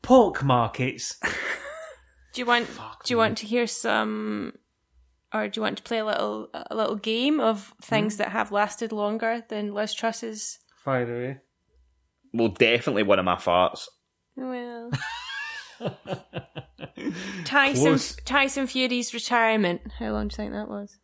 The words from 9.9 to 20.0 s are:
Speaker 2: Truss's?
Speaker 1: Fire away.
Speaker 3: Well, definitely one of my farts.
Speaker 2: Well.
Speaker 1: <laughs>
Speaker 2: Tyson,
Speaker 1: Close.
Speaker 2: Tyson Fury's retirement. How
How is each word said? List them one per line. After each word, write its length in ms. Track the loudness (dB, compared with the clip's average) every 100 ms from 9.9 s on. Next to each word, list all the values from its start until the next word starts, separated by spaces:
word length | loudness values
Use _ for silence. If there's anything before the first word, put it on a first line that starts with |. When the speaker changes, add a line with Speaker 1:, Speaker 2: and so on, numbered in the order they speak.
Speaker 2:
Truss's? 680 | -2 -4 -4 -8 -6 -8 -8 _ _
Speaker 1:
Fire 200 | -2 0 0 -4
away. 220 | -6 -8 _ _ _ _ _ _ _ _ _
Speaker 3:
Well, 160 | 2 2
definitely 540 | 6 4 6 2 0
one 160 | 4 4
of 60 | 4
my 100 | 2
farts. 500 | 4 6 4 2 -14 _ _ _ _ -12
Speaker 2:
Well. 560 | -8 -8 -10 -12 -8 -6 -6 -10 -10 -10 -10 -12 -16 -10
Speaker 1:
<laughs> 160 | -10 -10 -10 -12 -10 -14 -12 -18 -18 -18 -18 -8 -8 -6 -10 -10 0
Speaker 2:
Tyson, 380 | 2 4 6 6
Speaker 1:
Close. 300 | 4 0 -6 0
Speaker 2:
Tyson 420 | 2 2 0 -2
Fury's 460 | 0 0 0 -2
retirement. 680 | -6 0 2 4 4 2 0 -8
How 120 | -8